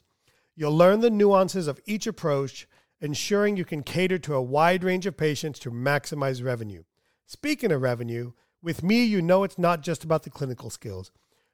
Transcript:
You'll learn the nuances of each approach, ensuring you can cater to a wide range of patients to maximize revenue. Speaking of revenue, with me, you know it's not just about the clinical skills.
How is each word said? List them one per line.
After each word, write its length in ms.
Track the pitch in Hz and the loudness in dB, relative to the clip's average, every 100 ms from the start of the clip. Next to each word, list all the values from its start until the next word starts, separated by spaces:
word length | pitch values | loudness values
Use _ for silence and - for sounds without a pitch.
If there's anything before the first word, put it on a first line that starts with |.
| _ _ _ _ _ | _ _ _ _ _
You'll 220 | - 151 156 | -6 0 6
learn 240 | 180 214 | 6 6
the 100 | 233 | 4
nuances 560 | 214 208 196 190 190 151 | 4 4 4 2 -2 -6
of 140 | 131 - | -6 -6
each 200 | 208 226 | -6 -6
approach, 640 | 175 165 139 139 - - _ _ _ | -6 -2 -2 -4 -10 -20 _ _ _
ensuring 560 | 147 143 - 202 208 202 | -8 -6 -2 0 2 0
you 80 | |
can 180 | 165 156 | -4 -8
cater 360 | - 165 185 185 | -4 0 0 0
to 160 | - | -2
a 80 | 139 | -2
wide 420 | 127 143 170 185 | 0 4 4 4
range 220 | 185 185 185 | 2 -2 -2
of 100 | 143 | -2
patients 420 | 156 143 156 131 | -2 -2 -6 -8
to 100 | 127 | -10
maximize 720 | 120 131 143 - 151 135 127 | -4 0 0 -2 -4 -4 -4
revenue. 400 | 127 120 107 90 - _ _ _ _ | -4 -6 -8 -14 -20 _ _ _ _
Speaking 460 | - 294 302 226 | -10 -6 -2 0
of 80 | 143 | 0
revenue, 500 | 127 120 120 117 120 - _ _ | 0 -2 -4 -8 -10 -14 _ _
with 200 | 170 151 | -8 -4
me, 220 | 175 233 | 2 4
you 160 | 240 202 | 4 2
know 220 | 165 185 | 4 4
it's 140 | 196 - | 2 0
not 240 | 175 170 | 0 0
just 220 | 143 160 | -2 -6
about 180 | 160 156 | -2 -2
the 60 | - | -4
clinical 400 | - 135 120 113 | -10 -8 -8 -12
skills. 400 | - 117 95 95 _ _ _ _ | -14 -12 -12 -14 _ _ _ _